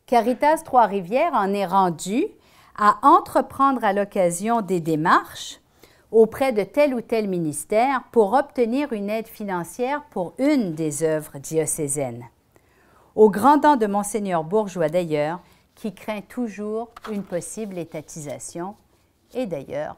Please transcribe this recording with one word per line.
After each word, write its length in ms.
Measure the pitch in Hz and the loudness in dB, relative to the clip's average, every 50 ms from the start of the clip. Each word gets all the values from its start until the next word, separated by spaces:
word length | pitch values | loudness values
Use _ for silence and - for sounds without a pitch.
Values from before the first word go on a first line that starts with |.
| _ | _
Caritas 580 | - 247 233 208 240 247 247 294 294 320 311 - | 0 2 2 2 2 0 2 2 2 2 2 0
Trois-Rivières 720 | - - 247 226 196 202 202 175 170 220 262 330 349 277 | 2 4 4 4 4 2 -4 -4 -2 0 0 0 0 0
en 200 | 226 196 190 202 | 0 0 0 0
est 120 | 202 196 | -2 -2
rendu 600 | 170 180 196 190 180 165 151 - 180 208 262 381 440 - _ _ _ _ _ _ _ - | 0 2 2 2 2 0 -4 -6 -4 -2 -2 -2 -4 -6 _ _ _ _ _ _ _ -4
à 220 | - 208 208 - - - | 2 4 4 4 6 6
entreprendre 760 | 285 320 381 - - - - - - - - 269 277 269 247 226 | 6 6 6 4 2 0 0 0 0 0 0 2 2 2 2 0
à 100 | 208 196 | 0 0
l'occasion 680 | 202 202 202 - 208 180 175 170 175 202 226 233 233 | 0 -2 -2 0 2 2 2 0 -2 -2 -2 -2 -2
des 200 | 202 175 190 175 | -2 -2 -2 -2
démarches 800 | 151 165 160 151 156 180 240 330 - - - - - - - - _ _ _ _ _ _ _ _ _ - | 0 0 0 2 4 4 4 4 2 0 -12 -16 -14 -16 -16 -18 _ _ _ _ _ _ _ _ _ 0
auprès 400 | - 226 220 214 - - 269 269 | 4 4 4 4 2 -2 -2 0
de 120 | 240 208 190 | 0 0 -2
tel 300 | 190 - 294 294 294 262 | -2 2 2 2 2 2
ou 80 | 233 | -2
tel 280 | 214 - 233 226 214 196 | -4 -4 -2 -2 -2 -2
ministère 760 | 185 175 165 151 139 - - - 208 214 240 277 269 247 - _ | -2 -2 -2 -4 -4 -6 -6 -2 0 0 2 0 0 -4 -4 _
pour 220 | - 240 208 190 220 | 2 4 4 4 4
obtenir 580 | 277 285 285 - 269 240 220 240 277 294 269 | 0 0 0 -2 -2 -2 0 0 -2 -2 -4
une 180 | 233 208 202 202 | -4 -6 -6 -4
aide 180 | 214 226 214 | -6 -6 -8
financière 760 | - - - 214 196 185 175 165 - - - 240 254 285 294 - - | -10 -12 -12 -8 -6 -6 -6 -6 -8 -8 -6 -4 -4 -4 -6 -8 -8
pour 220 | - 208 175 160 - | -8 -6 -6 -6 -4
une 380 | - 262 294 311 269 220 180 156 | -2 0 2 2 2 0 -2 -2
des 280 | 151 160 151 147 143 160 | -4 -4 -4 -2 -2 0
œuvres 360 | 156 156 156 147 - - 143 | 0 0 -2 -4 -8 -14 -14
diocésaines. 840 | 139 - 156 160 151 147 - - 156 139 120 151 135 123 117 117 120 - _ _ _ _ _ _ _ _ _ _ _ _ _ _ _ _ - | -10 -4 -2 -2 -2 -2 -2 -4 -4 -4 -4 -4 -4 -6 -6 -10 -14 -18 _ _ _ _ _ _ _ _ _ _ _ _ _ _ _ _ 4
Au 140 | - 214 214 | 6 6 6
grand 280 | 185 214 208 277 302 | 6 6 4 6 6
dam 220 | 294 302 294 294 240 | 6 6 4 4 4
de 80 | 214 | 2
Monseigneur 560 | 202 196 208 202 - - 214 202 196 180 160 156 | 0 -2 -2 -4 -4 -4 -4 -2 -2 -2 -2 -2
Bourgeois 460 | 156 190 220 208 196 - 185 160 151 | 0 0 0 0 -2 -2 -2 0 0
d'ailleurs, 500 | 160 180 180 160 151 147 147 151 143 143 - _ _ _ _ _ _ | 0 0 -2 0 0 -2 -2 -2 -4 -8 -12 _ _ _ _ _ _
qui 200 | _ - 214 - | _ -12 -12 -12
craint 280 | - - - 214 208 | -12 -10 -10 -10 -10
toujours 680 | 196 - - 247 247 220 190 196 208 208 214 220 233 233 - - - - | -10 -12 -8 -8 -8 -8 -8 -8 -8 -8 -6 -8 -8 -10 -14 -16 -12 -10
une 120 | 214 202 196 | -8 -8 -8
possible 540 | - 180 170 151 - - 208 220 202 190 | -6 -8 -8 -8 -8 -10 -10 -10 -10 -10
étatisation, 960 | 175 160 - - 160 143 - - 165 143 147 123 127 - - - 170 170 196 214 _ _ _ _ _ _ _ _ _ _ _ - | -10 -10 -10 -12 -14 -14 -14 -16 -14 -12 -12 -12 -12 -14 -14 -12 -10 -10 -12 -12 _ _ _ _ _ _ _ _ _ _ _ -10
et 120 | 240 262 | -8 -8
d'ailleurs 500 | 190 165 139 - - 139 143 151 - - | -6 -8 -10 -10 -10 -10 -10 -10 -10 -12